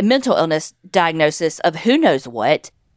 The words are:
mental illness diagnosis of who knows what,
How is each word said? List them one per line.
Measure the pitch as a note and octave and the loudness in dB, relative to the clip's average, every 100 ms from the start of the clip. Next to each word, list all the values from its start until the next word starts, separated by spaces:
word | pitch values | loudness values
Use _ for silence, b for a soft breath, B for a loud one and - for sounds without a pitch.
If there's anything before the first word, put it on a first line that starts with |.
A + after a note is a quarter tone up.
mental | G3+ C4+ B3+ F3+ | 0 0 2 0
illness | E3 D#3 - - F#3 | 0 -2 -4 -14 -4
diagnosis | F#3+ E3 D#3+ D3+ - D#3+ - | 0 0 2 0 0 -4 -2
of | F3 D#3+ | -4 0
who | A#3 D4 | 0 2
knows | B3+ C3+ B2 | 2 2 -4
what, | A#2 A#2+ D#3 - _ _ | -4 -2 -2 -4 _ _